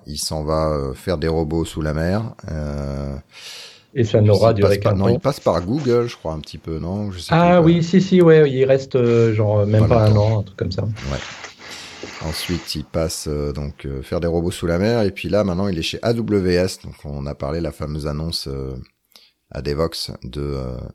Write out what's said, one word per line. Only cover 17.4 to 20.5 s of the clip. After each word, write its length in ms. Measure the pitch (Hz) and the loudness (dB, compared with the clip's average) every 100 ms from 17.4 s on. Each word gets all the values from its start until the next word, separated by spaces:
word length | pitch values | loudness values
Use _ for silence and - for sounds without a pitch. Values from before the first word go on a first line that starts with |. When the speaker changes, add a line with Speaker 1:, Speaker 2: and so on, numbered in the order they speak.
| 69 82 | -6 -4
Speaker 1:
la 120 | 80 | -6
fameuse 340 | - 76 76 73 | -6 -8 -6 -4
annonce, 400 | 73 80 - - | -4 -4 -6 -6
euh, 280 | 67 65 65 60 _ _ _ _ _ _ | -8 -8 -10 -14 _ _ _ _ _ _
à 120 | - | -10
Devox 500 | 69 73 82 - - - | -6 -2 -2 -2 -10 -10
de, 180 | - 69 | -12 -8
euh, 360 | 71 | -6